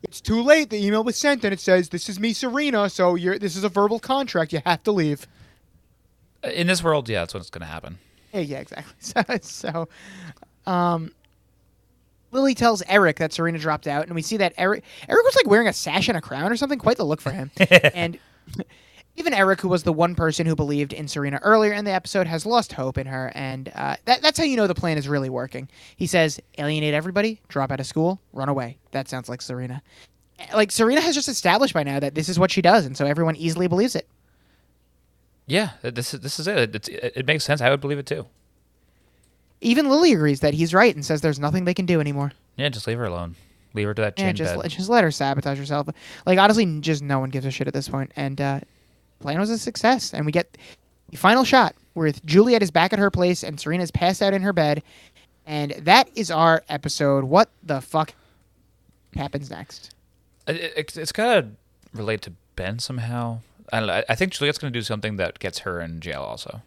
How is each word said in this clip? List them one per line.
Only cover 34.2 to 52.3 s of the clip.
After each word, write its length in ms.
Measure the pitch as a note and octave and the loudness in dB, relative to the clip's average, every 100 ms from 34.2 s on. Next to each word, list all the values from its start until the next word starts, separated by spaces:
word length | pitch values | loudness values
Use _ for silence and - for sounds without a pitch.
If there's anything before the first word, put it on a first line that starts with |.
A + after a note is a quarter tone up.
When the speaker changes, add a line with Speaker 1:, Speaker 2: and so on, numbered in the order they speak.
| _ _ _ _ _ _ _ _ _ _ _ _ - | _ _ _ _ _ _ _ _ _ _ _ _ -2
Speaker 2:
Yeah, 240 | E3 G3+ - | 0 0 -6
th-, 120 | - | -8
this 200 | A#2 B2 | -6 -8
is, 60 | C#3+ | -8
this 180 | C3+ - | -10 -6
is 60 | D#3+ | -2
it. 260 | G3+ A#2 | 0 0
It's, 140 | A2 - | -2 -10
it, 240 | - B2 - | -8 -6 -4
it 100 | C3 | -2
makes 180 | D3+ | -2
sense. 160 | - D3 | 0 0
I 80 | B2 | 2
would 100 | C#3 | 0
believe 180 | C#3 C#3+ | -2 -6
it 80 | C#3 | -6
too. 200 | D#3 - _ _ _ _ _ _ _ _ _ _ _ _ _ | -8 -8 _ _ _ _ _ _ _ _ _ _ _ _ _
Speaker 1:
Even 280 | A#3 B3 D4 | 2 2 4
Lily 240 | C#4+ E4+ | 6 6
agrees 280 | G3+ D3+ C#3 | 6 2 2
that 140 | D3+ | 0
he's 200 | D3+ E3 | 0 2
right 200 | F3+ A#3 | 6 4
and 100 | D3+ | 2
says 160 | C#3 D3+ | -2 0
there's 180 | D#3+ C#3 | 0 -2
nothing 260 | D3 F#3 | -2 0
they 100 | F3+ | 0
can 120 | F3+ F3+ | -2 0
do 140 | E3+ | 0
anymore. 320 | D3 C#3+ C#3+ - _ - | 0 -2 -4 -6 _ -6
Speaker 2:
Yeah, 120 | C#3+ | -4
just 180 | A2+ A2+ | -4 -6
leave 120 | A#2 | -4
her 60 | |
alone. 320 | A2+ F2 E2+ F2 _ _ _ | -4 -4 -8 -12 _ _ _
Leave 120 | G#2 G#2 | -4 -4
her 80 | |
to 80 | G#2 | -2
that 160 | G#2 - | -2 -2
Speaker 1:
Yeah, 80 | F#3+ | -2
Speaker 2:
chain 100 | F3 | -2
Speaker 1:
just 160 | D#3 | -2
Speaker 2:
bed. 40 | F2 | -2
Speaker 1:
let, 120 | E3+ | -6
just 180 | D3 F#3 | -6 2
let 160 | A#3+ | 4
her 60 | E3+ | 4
sabotage 480 | - C#3 C#3 C#3+ C#3 | 0 -2 -2 -2 -6
herself. 300 | C#3+ D3 C#3+ - - - - | -4 -4 -4 -10 -16 -6 2
Like, 120 | F#3 | 6
honestly, 260 | G3+ A3 | 8 6
n-, 180 | F#3+ D3+ | 2 0
just 200 | D3+ D3+ | -2 -2
no 180 | C#3+ C3+ | 0 -2
one 100 | C3 | -2
gives 160 | C3+ C3+ | -4 -4
a 40 | |
shit 160 | C3 C3+ | -4 -4
at 60 | |
this 140 | C#3 C#3 | -4 -6
point. 220 | C3+ C3+ - | -6 -6 -6
And, 240 | C#3 C#3 | -6 -4
uh, 200 | C#3 C#3 - _ _ _ _ _ | -4 -4 -8 _ _ _ _ _
plan 180 | C#3+ D#3 | -6 -2
was 80 | G#3 | -2
a 60 | A3+ | -2
success, 540 | - - A3 B3+ - | -6 0 2 2 -2
and 140 | - D3+ | -4 0
we 60 | |
get 260 | E3 - - - - _ _ - | 0 -2 -12 -20 -20 _ _ -20
the 60 | D3 | 2
final 280 | F#3 B3 | 4 4
shot 300 | B3+ C4 F#3+ - _ | 6 4 4 -2 _
where 180 | - D#3 C#3+ | -2 -2 -2
Juliet 380 | D3+ | 2